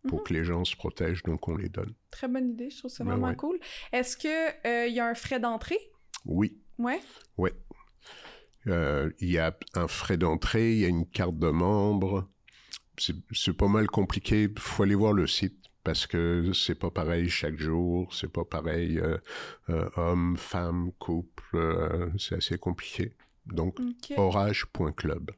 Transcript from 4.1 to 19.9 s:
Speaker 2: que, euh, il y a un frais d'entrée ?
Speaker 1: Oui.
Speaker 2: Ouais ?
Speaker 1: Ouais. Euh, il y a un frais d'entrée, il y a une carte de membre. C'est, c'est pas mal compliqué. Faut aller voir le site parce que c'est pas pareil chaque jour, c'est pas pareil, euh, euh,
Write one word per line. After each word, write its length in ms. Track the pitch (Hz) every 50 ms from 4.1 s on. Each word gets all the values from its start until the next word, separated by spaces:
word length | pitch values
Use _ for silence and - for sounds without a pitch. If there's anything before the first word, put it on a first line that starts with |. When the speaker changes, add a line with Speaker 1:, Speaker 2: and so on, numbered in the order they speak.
| -
Speaker 2:
que, 500 | - - 302 311 320 320 311 - - -
euh, 220 | 240 240 233 233 240
il 60 | 233
y 40 | 240
a 80 | 233
un 80 | 233 233
frais 240 | 233 - - 277 247
d'entrée ? 400 | 226 240 226 220 - - 349 440 - - - _ _ - - - _
Speaker 1:
Oui. 320 | - 80 90 107 - - - _ - - -
Speaker 2:
Ouais ? 200 | 233 240 269 381 - - - - - _ _ -
Speaker 1:
Ouais. 140 | 92 92 - - - - - - - - _ - _ - - - - - - - - _ _ _ _
Euh, 440 | 113 90 85 80 71 73 71 71 78 - -
il 100 | 87 87
y 80 | 87 82
a 180 | 80 80 80 - - - -
un 140 | 92 85 80
frais 280 | - - - - 98
d'entrée, 560 | 82 90 82 80 82 - - - 110 113 113
il 60 | 113 110
y 60 | 98
a 40 | 87
une 180 | 90 82 85 -
carte 300 | - - 95 87 85 78
de 100 | 82 82
membre. 760 | 76 82 87 95 104 104 101 104 104 98 95 95 98 95 92 - _ _ _ - _ - - - - - _ _ _ -
C'est, 180 | - - 82 82 - _
c'est 240 | 110 - - 95 87
pas 120 | - - 98
mal 180 | 101 107 107 101
compliqué. 600 | - 113 95 - - 101 - - 110 107 107 104 107 -
Faut 240 | - - - - 101
aller 100 | 98 101
voir 180 | 98 107 110
le 140 | 104 98 80
site 300 | 73 - - - 95 - - - - _ _
parce 240 | _ 82 80 - -
que 440 | - - 85 85 85 87 87 85 92 92
c'est 240 | - - - 85 -
pas 120 | - 87
pareil 380 | - 85 80 80 85 85 87 87
chaque 300 | - - - 78 78 80
jour, 560 | 78 80 80 85 87 87 87 90 92 - -
c'est 180 | - - 87
pas 120 | - 85 85
pareil, 540 | - - 80 80 82 78 85 87 82 80 82
euh, 200 | - 80 82 80 _ - - - - - - - _ -
euh, 200 | 85 80 85 90